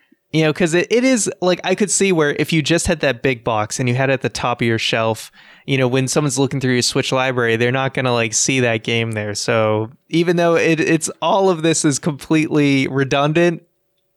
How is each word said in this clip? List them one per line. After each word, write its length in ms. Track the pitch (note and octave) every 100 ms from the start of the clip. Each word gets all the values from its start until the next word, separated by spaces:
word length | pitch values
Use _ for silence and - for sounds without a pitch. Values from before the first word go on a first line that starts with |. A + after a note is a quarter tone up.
| _ _ _
You 120 | D#3
know, 100 | D#3
'cause 200 | D3+ F3
it, 140 | E3+ -
it 120 | A3+
is, 260 | B3+ B3+ - -
like, 180 | F3+ F3
I 100 | - F#3+
could 140 | G#3
see 200 | - G3
where 200 | E3+ D3 C#3+
if 120 | D3
you 80 | D#3+
just 240 | C#3 E3+ -
had 120 | E3
that 220 | D3 A#2
big 200 | C3+ B2
box 360 | A#2+ A2 G#2+ -
and 80 | B2+
you 60 | B2
had 140 | C3+
it 40 |
at 80 | C3
the 80 | B2
top 320 | - B2+ A#2+
of 60 | A#2
your 120 | A2+
shelf, 520 | - A#2+ A2+ A2 - _ - - -
you 120 | C#3
know, 100 | B2+
when 200 | C3 C3
someone's 300 | D#3 D3+ B2+
looking 200 | C3+ C#3
through 140 | B2+
your 80 | B2
Switch 280 | A#2 C#3 B2+
library, 440 | C3 C3 B2+ A#2 A2+
they're 160 | A#2+
not 220 | C3 C3 -
gonna, 180 | B2+
like, 200 | A#2+ A2+
see 260 | G#2+ - C3
that 240 | A#2+ A2+
game 280 | A#2 A#2 A2+
there. 220 | A2 G#2
So 560 | G2+ - A#2 A2 G#2+ A2 - -
even 260 | D#3+ E3+ F3
though 200 | E3+ E3
it, 240 | C3 D#3
it's, 300 | - D#3+ - -
all 280 | - G3+ F#3+
of 120 | E3
this 200 | D#3+ D3+ D#3
is 120 | C3+
completely 880 | F3 C#3 - D#3+ D3+ D3+ C#3+ C#3 C3+
redundant, 760 | C3+ C3 C#3+ D3 D#3 F3 E3 _ _ _ _ _